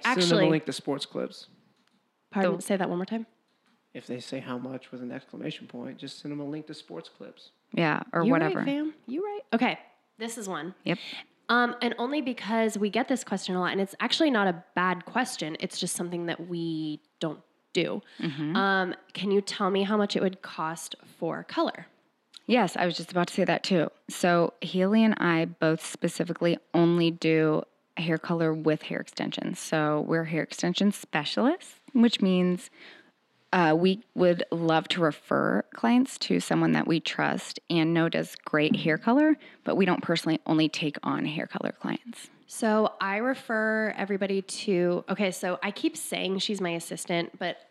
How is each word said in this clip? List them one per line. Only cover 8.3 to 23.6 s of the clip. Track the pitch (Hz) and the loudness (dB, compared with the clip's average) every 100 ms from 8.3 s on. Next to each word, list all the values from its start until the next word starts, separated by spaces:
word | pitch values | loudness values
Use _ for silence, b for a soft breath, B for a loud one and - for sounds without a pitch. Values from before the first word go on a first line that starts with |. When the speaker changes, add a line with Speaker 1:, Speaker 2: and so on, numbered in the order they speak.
Speaker 3:
right, | 320 | 4
Speaker 1:
whatever. | 320 370 | 2 0
Speaker 3:
fam. | - 285 311 302 - | -2 -2 -4 -6 -8
You | 269 | -6
right. | 415 415 - | -6 -8 -4
Okay, | 226 233 160 - _ _ _ | 0 0 -2 -8 _ _ _
this | 226 233 | -12 -10
is | 196 | -8
one. | 165 156 185 | -8 -8 -8
Speaker 1:
Yep. | - 175 B B B _ - | -4 -4 B B B _ 0
Speaker 3:
Um, | 233 240 240 | 2 2 0
and | 240 233 | -4 -2
only | 240 294 | -2 -2
because | 262 240 180 226 220 208 | -2 -6 -2 2 2 2
we | 208 | 0
get | 220 226 | 0 0
this | 254 | -2
question | - 190 - | -2 -4 -2
a | 185 | 0
lot, | 180 | 0
and | 196 | 0
it's | 196 - | -2 -2
actually | - - - | -2 2 4
not | 233 196 | 4 2
a | 170 - | 0 -4
bad | - 180 180 | 0 0 0
question. | - 233 262 - 156 156 | -2 -4 -2 -4 -8 -6
It's | 185 - | -8 -6
just | 180 | -6
something | - 175 175 170 | -4 -4 -4 -4
that | 160 170 | -6 -6
we | 175 165 160 156 151 _ _ | -4 -4 -4 -4 -8 _ _
don't | 160 143 _ _ _ | -6 -6 _ _ _
do. | - 160 104 B B | -2 -2 -4 B B
Speaker 1:
Mm-hmm. | 170 139 151 185 | -6 -4 -2 0
Speaker 3:
Um, | 196 190 180 - - | 2 2 0 -4 -12
can | - 190 | -6 0
you | 196 | 2
tell | 202 - 190 | 0 -2 0
me | 196 | 2
how | 196 214 | 2 2
much | 202 - | 2 2
it | |
would | 190 190 | 0 -2
cost | - - 160 165 - - - - | -10 -8 -6 -6 -10 -14 -18 -8
for | 165 160 | -6 -6
color? | 180 - 320 - 170 _ _ _ _ - - | -6 -2 -2 -4 -14 _ _ _ _ -14 0
Speaker 1:
Yes, | 240 185 - | 2 2 2
I | 180 | 0
was | 165 | -2
just | 170 | -4
about | 180 175 | -2 0
to | |
say | - | 2
that | 175 170 | 2 0